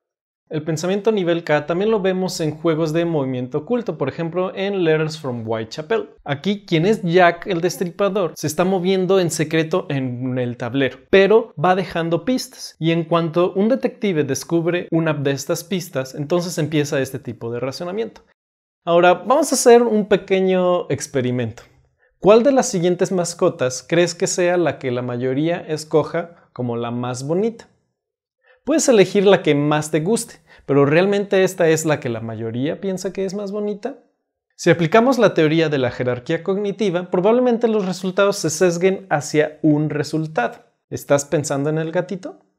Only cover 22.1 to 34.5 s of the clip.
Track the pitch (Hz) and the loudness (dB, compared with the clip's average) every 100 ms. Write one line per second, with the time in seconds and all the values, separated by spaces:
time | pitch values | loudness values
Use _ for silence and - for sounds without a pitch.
22.1 | _ 175 226 277 262 - 185 180 175 185 | _ 6 6 6 2 2 0 0 0 0
23.1 | 185 170 - 180 - 127 - - 170 170 | -2 -4 0 0 0 -4 -4 -2 2 2
24.1 | 170 185 - 175 180 156 - 135 123 123 | 0 -2 0 2 2 0 -2 -4 -4 -4
25.1 | 120 131 135 160 175 - 156 - 156 147 | -4 -2 0 -2 -2 -6 -8 0 0 0
26.1 | 165 170 - _ - 120 117 117 120 123 | -4 -6 -12 _ -8 -6 -4 -4 -6 -6
27.1 | 127 139 175 226 226 - _ _ _ _ | -6 -4 -2 -2 -4 -18 _ _ _ _
28.1 | _ _ _ _ _ - 311 - 220 185 | _ _ _ _ _ -2 0 4 4 4
29.1 | 202 196 180 156 143 147 151 151 160 165 | 4 4 4 4 2 2 0 -2 -2 0
30.1 | 226 - - _ - - 139 139 160 196 | -2 -4 -16 _ -12 0 2 4 4 2
31.1 | 202 202 190 185 185 165 160 160 147 131 | 0 0 2 2 2 2 2 0 -2 -4
32.1 | 113 113 110 113 117 147 185 196 185 196 | -6 -8 -8 -6 -4 -4 -4 -6 -6 -6
33.1 | 185 190 202 202 208 208 202 - - _ | -6 -6 -6 -8 -6 -6 -6 -10 -12 _
34.1 | _ _ _ _ | _ _ _ _